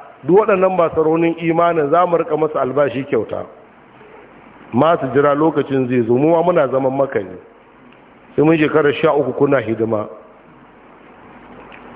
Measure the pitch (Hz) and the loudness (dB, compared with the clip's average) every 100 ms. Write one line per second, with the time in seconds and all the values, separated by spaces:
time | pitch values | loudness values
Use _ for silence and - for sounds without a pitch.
0 | - - 135 185 214 190 185 185 160 156 | -20 -10 2 2 4 2 2 2 0 0
1 | 156 165 170 165 165 165 170 165 143 165 | 0 0 0 -2 -2 0 0 0 0 2
2 | 175 165 165 151 156 151 127 131 143 135 | 2 0 -2 -2 -2 -2 -2 0 -2 -2
3 | 131 120 98 98 92 - - - - - | -4 -4 -4 -8 -12 -18 -20 -20 -20 -20
4 | - - - - - - - 117 156 170 | -20 -20 -20 -20 -20 -20 -6 0 2 2
5 | 139 127 143 143 160 151 139 135 123 123 | 0 0 2 2 0 0 -2 -2 0 0
6 | 113 123 156 170 170 175 135 131 135 135 | 0 0 2 2 2 2 0 0 -2 -2
7 | 135 113 92 90 - - - - - - | -2 -4 -8 -12 -20 -20 -20 -20 -20 -20
8 | - - - - 151 165 147 151 147 - | -20 -20 -8 0 2 2 2 2 2 2
9 | 160 143 131 - 143 135 110 113 113 110 | 0 0 -2 0 0 0 0 -4 -2 -4
10 | 104 - - - - - - - - - | -6 -14 -20 -20 -20 -20 -20 -20 -20 -20
11 | - - - - - - - - - | -20 -20 -20 -20 -20 -20 -20 -20 -10